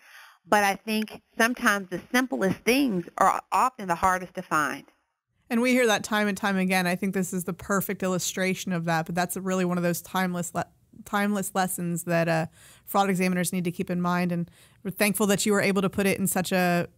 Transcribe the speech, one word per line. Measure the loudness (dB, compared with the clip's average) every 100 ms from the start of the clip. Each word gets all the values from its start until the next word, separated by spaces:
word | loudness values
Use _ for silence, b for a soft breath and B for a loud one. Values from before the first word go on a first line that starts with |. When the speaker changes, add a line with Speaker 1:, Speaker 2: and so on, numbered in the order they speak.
| B B B B 0
Speaker 1:
But | 2
I | 2 -2
think | -2 -4 -4 -10 _ 0
sometimes | 0 2 2 0 -2
the | -10 -2
simplest | 0 0 0 0 0
things | 2 2 2 0 -4 2
are | 2 2 -2
often | 0 0 -2 -4
the | 0
hardest | 2 0 -4 -12
to |
find. | -2 0 0 -6 -14 _ _ _ _ _ _
Speaker 2:
And | 0
we | 2
hear | 4 4
that | 2
time | 0 0 0
and | 0
time | -2 0
again. | 2 2 0
I | -2
think | -2
this | -2 -2
is | -4 -6
the |
perfect | -10 -2 -2 -2 -4
illustration | -2 -2 -2 -2 -2 -2 -2
of | -4 0
that, | -2 -2
but | -4
that's | -4 -4
really | -2 0
one | 0 0
of |
those | 0 -2
timeless | -4 -2 -2 -4 -6
le-, | -6 -8 _ _ -20
timeless | -6 -2 0 0 -2
lessons | -2 -2 -2 -4 -4 -2
that, | 0 2
uh, | 0 -2 b b b
fraud | -2 0 2
examiners | 2 2 0 -2
need | -2
to | -4
keep | -4 -4
in | -2
mind. | 0 0 0
And | -2 -6 b b b
we're | -10
thankful | 0 0 2 2
that | 2 2
you |
were | 2
able | 2 2
to | 0
put | 0 0
it | 0
in | 0
such | -2 0
a | 0 2 2 -2